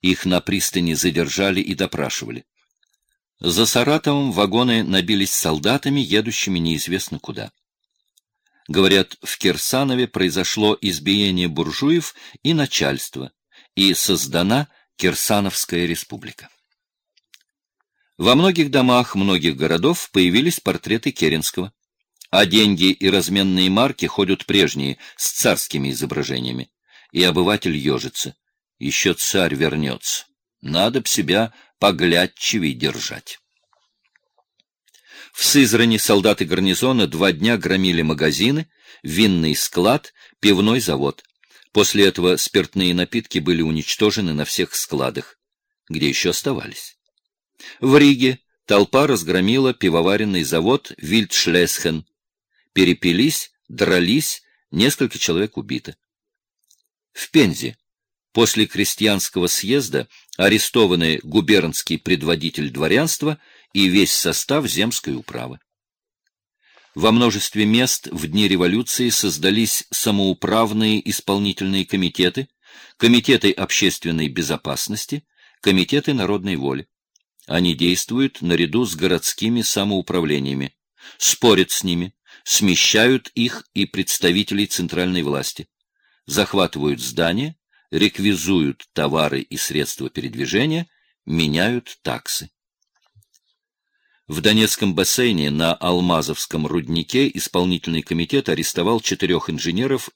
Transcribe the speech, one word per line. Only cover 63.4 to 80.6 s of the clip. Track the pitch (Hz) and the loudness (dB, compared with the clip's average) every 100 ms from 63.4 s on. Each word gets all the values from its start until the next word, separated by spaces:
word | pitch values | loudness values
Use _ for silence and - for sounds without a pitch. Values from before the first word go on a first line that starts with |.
| _ _ _ | _ _ _
и | 98 95 | 0 2
весь | 92 90 | 4 2
состав | - 87 78 - 143 127 | 2 -2 -4 -2 -2 -2
земской | - 107 - - - | -2 -2 -2 -6 -10
управы. | - - 62 143 _ _ _ _ _ _ _ _ _ _ _ _ _ | -10 -12 -12 -14 _ _ _ _ _ _ _ _ _ _ _ _ _
Во | - 98 | 0 2
множестве | 113 120 104 - 104 107 | 4 4 2 -4 0 2
мест | 113 131 - - | 2 2 -2 -6
в | - 78 | -10 -4
дни | 90 104 | 0 2
революции | 92 87 104 120 - 123 | 2 2 0 -2 -2 0
создались | - 104 73 90 104 113 - - | 0 -2 0 0 0 0 -2 -6
самоуправные | - - 101 95 90 - 107 113 107 110 107 - | -4 -2 0 0 0 0 2 2 0 0 0 -2
исполнительные | - - 98 101 92 95 98 | -6 -2 -2 0 -2 -2 -2
комитеты, | 92 101 87 - 90 107 135 _ _ - - _ | -2 -2 -2 0 0 0 -10 _ _ -20 -20 _
комитеты | 117 120 117 127 101 | 4 4 4 2 2
общественной | 92 95 - 98 - 85 82 76 | 0 -2 0 0 -2 -4 -2 -2
безопасности, | 65 76 76 - 67 - 107 - 147 _ _ _ _ | -4 -4 -4 -4 -6 -6 -8 -6 -10 _ _ _ _
комитеты | - 95 87 143 147 | 0 2 2 0 0
народной | 139 92 101 95 | -2 0 -2 -4
воли. | 82 67 67 - _ _ _ _ _ - | -4 -4 -6 -10 _ _ _ _ _ -6
Они | 82 90 | 0 0
действуют | 76 87 87 - 120 135 - | 2 0 0 -2 -2 -2 -4
наряду | 87 85 85 98 | -2 0 0 0
с | 120 | -2
городскими | 82 87 87 - - 110 120 | -2 -2 0 -2 -4 -2 -2
самоуправлениями, | 110 - 101 98 87 92 80 73 67 69 | -2 -2 -2 -2 -2 -2 0 -2 -2 -6